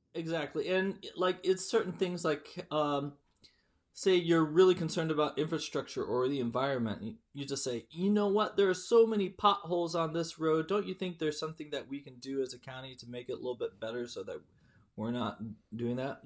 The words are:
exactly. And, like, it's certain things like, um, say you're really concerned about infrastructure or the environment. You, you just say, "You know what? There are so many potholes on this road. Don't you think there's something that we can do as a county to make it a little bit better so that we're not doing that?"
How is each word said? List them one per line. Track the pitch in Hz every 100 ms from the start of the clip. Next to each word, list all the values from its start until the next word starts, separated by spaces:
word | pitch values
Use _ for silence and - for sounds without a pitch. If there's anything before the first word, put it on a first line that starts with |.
| _
exactly. | 170 160 165 143 160 156
And, | 185 196 - - -
like, | 180 180
it's | 180 185 -
certain | 226 185
things | 160 180 175
like, | 165 147 - - -
um, | 156 147 143 143 - _ _ - _ _ _ _
say | - 196 180
you're | 165 165 151
really | 160 185 180
concerned | 160 180 160
about | 151 147 147
infrastructure | 156 160 - 147 - 127
or | 92 123 127
the | 143
environment. | 117 123 139 131 113 98
You, | 110 - _
you | 139 135
just | 135 135
say, | 120 -
"You | 165 196
know | 208 202
what? | 202 208 -
There | 196
are | 180
so | - 233 226
many | 214 185
potholes | - 202 - 160 175 165 165
on | 160
this | 165 165 -
road. | 160 160 156
Don't | 202 185
you |
think | 185 185 165
there's | 156 151
something | 160 156 151
that | 139 117
we | 139
can | 139 123
do | 135 135
as | 127
a | 123
county | - 131 131 131
to | 117
make | 123 123
it |
a | 123
little | 127 120
bit | 117 -
better | 113 120 120
so | 101
that | 95 78 - _ _ _ _ -
we're | 110
not | 123 107 - 110 - _ 113
doing | 120 123
that?" | 135 -